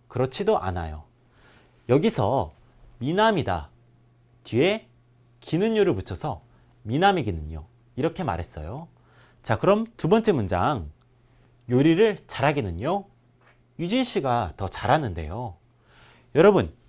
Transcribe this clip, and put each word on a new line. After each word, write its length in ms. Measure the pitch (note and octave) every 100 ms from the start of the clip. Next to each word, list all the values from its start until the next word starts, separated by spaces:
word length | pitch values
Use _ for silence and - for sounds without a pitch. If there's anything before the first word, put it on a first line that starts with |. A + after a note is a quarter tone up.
| -
그렇지도 500 | A#2+ C3 - G3+ G#3+
않아요. 460 | F#2 F2+ D#2+ D2+ - _ _ _ _ _ _ _ -
여기서 640 | C3 G#3 - G#2 C3 F2+ - _ _ - -
미남이다 680 | B2 F3+ A3 G3 G#2+ F2 D2 _ _ _ _ _ _ _
뒤에 440 | - A2+ E3 A3 - _ _ _ _ _
기는요를 540 | - D#3+ G#3+ A3 F#3+
붙여서 480 | G#2+ - F#2 D3+ G2 - _ _ _
미남이기는요, 840 | G#2 C3 G3 F#3+ G#2+ E2 D2+ D#2+ D#2+ _ _ -
이렇게 280 | D#3 E3
말했어요. 640 | D#3 E2+ - - D2+ B2+ E3+ _ _ _ - _
자, 160 | - A2+
그럼 280 | E3+ G#3 A3+ -
두 120 | D3+
번째 240 | A3 A3
문장. 580 | D#3+ F#2+ F2+ A2+ C#3 D2+ - _ _ _ _ _ _ -
요리를 500 | B2 D3 E3 A3 F#3+ -
잘하기는요, 800 | - C3+ C#3+ G#2 E2+ B2+ G3 G3 _ _ _ _ _ _ -
유진 260 | F3 B3
씨가 500 | B3 G3+ C#3 A#2+ F#2 -
더 120 | F#2+
잘하는데요. 880 | - G#2 D3 C3 E2+ D#2 G2+ B2 F2 _ _ _ _ - - _
여러분, 400 | C#3 F#3+ F#3+ E2 -